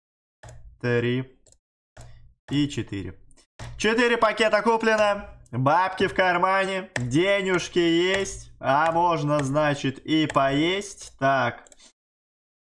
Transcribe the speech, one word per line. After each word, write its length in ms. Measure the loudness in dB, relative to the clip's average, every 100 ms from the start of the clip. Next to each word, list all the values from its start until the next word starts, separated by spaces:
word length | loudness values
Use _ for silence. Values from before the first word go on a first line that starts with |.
| _ _ _ _ -20 -20 -20 -6
три 580 | -2 0 0 -2 -6 _ _ _ _ _ _ -20 -20 -20 -20 _ -4
и 160 | -2 -2
четыре. 500 | -4 -8 -8 -10 -14 -20 _ _ -18 -14 -4
Четыре 400 | 0 2 2 2
пакета 460 | 2 2 2 2
куплено. 640 | 2 2 2 2 2 0 -6 -18 -8
Бабки 560 | -2 2 2 2 0 -2
в 80 |
кармане, 760 | 2 2 2 2 2 0 -4 -6 -6
денежки 800 | 0 2 2 2 2 -2 0 0
есть, 720 | 2 2 2 0 -4 -8 -16 -8
а 300 | 0 2 2
можно, 520 | 2 2 0 0 0
значит, 540 | 0 0 0 0 -4 -4
и 280 | -2 0 0
поесть. 840 | 0 0 0 0 -2 -6 -14 -18 -4
Так, 480 | 0 0 -2 -6 -18 -20 -20 _ _ _ _ _ _ _